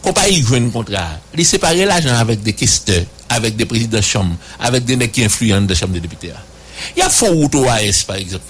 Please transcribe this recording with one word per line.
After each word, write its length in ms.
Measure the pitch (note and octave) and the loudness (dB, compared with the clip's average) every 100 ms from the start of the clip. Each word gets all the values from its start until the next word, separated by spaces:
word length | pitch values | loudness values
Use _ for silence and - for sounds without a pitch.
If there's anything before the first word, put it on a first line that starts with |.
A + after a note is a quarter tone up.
Compagnie 400 | - - - F#3 | 0 2 2 2
joue 140 | A#2 B2+ | 4 2
un 140 | A#2+ | 0
contrat, 400 | A2+ G2+ G2 E2 D#2 - D#3 | -2 -4 -4 -6 -8 -8 -2
il 80 | E3 | 0
sépare 300 | F#3+ - E3+ | 2 2 2
l'argent 400 | G3 F3+ D3 A#2+ | 2 2 2 2
avec 260 | A2+ A2 | 2 0
des 120 | G#2+ | -2
questeurs, 500 | - D3 - - F2+ E2+ - - | -2 0 0 0 -2 -2 -12 -4
avec 260 | A#2+ A2+ G#2+ | -2 -2 -2
des 100 | A2 | -2
présidents 340 | A#2 A2+ A2 | -2 0 0
de 40 | |
chambre, 320 | G2 G#2+ F#2 F2 - - | 0 0 -2 -4 -10 -6
avec 240 | A#2+ B2+ | 0 0
des 120 | A#2+ B2+ | 0 0
nègres 160 | A#2+ | 0
qui 120 | B2+ | 0
influents 380 | A2 - A2+ G2 | 0 2 2 2
de 80 | G2 | 2
la 60 | F#2 | 0
chambre 180 | F#2+ | -2
des 60 | F2+ | -4
députés. 320 | E2 D#2 E2+ - - - - - - - | -6 -12 -14 -14 -20 -20 -20 -14 -8 -2
Il 40 | |
y 40 | |
a 60 | F#4 | 2
fond 220 | - A3 | 2 2
route 220 | E3 D3 | 4 4
O 160 | C#3+ B2+ | 4 2
A 140 | A2+ | 2
S 200 | G#2 F#2+ | 2 0
par 120 | - G2 | -2 -8
exemple 300 | F#2 F#2 | -8 -10